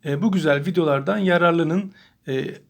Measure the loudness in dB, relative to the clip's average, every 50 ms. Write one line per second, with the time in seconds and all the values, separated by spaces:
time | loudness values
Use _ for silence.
0 | _ -6 -4 -2 -2 0 0 0 2 2 2 2 0 -2 -2 0 0 2 0 0
1 | 0 -2 -2 0 0 2 2 4 4 4 2 2 0 0 0 -2 -4 -6 -14 -20
2 | -20 _ _ _ _ -6 -6 -4 -6 -6 -10 -14 _ _